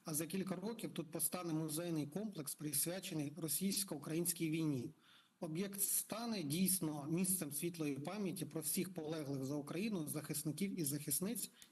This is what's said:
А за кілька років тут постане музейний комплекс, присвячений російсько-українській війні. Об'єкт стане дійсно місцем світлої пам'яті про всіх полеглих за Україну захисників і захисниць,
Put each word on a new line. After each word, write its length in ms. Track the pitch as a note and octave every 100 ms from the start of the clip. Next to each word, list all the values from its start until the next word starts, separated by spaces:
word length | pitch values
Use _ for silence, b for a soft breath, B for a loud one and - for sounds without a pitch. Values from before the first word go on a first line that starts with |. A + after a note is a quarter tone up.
| -
А 80 |
за 140 | D3+ D#3+
кілька 280 | F#3+ F#3 F3
років 380 | G3+ A3+ D#3+
тут 180 | D3+ D#3+
постане 420 | E3+ - F#3 E3+
музейний 540 | D#3 D#3+ D3+ F3 D#3+ C#3+
комплекс, 480 | F#3 A3 F#3+ C#3 -
присвячений 800 | D3+ C#3+ E3 F#3 F#3 D#3 C#3+ D3+
російсько-українській 1120 | D#3 - G3 - - D3+ C#3+ D#3 E3+ - E3
війні. 440 | D#3+ D#3 C3+ A#2 - B B B B
Об'єкт 420 | E3+ D#3+ G3 G3+
стане 600 | - - - G#3 A#3 G#3+
дійсно 640 | D3 D#3+ F#3+ F#3+ D#3 D3 C#3
місцем 420 | E3 F#3 F#3+ D3
світлої 440 | C#3+ F3 F3 D3 C#3
пам'яті 500 | C#3+ G#3 F#3+ - D3
про 160 | E3
всіх 320 | D3+ - F3
полеглих 520 | - D3+ D#3+ C#3 C#3 C3
за 100 | D3
Україну 520 | D3 D#3 A3+ G3 D3
захисників 720 | D3 D3 D3+ D#3 D3 G3 F#3+
і 40 |
захисниць, 680 | C#3+ D3 D3 - F#3+ A#3 - B B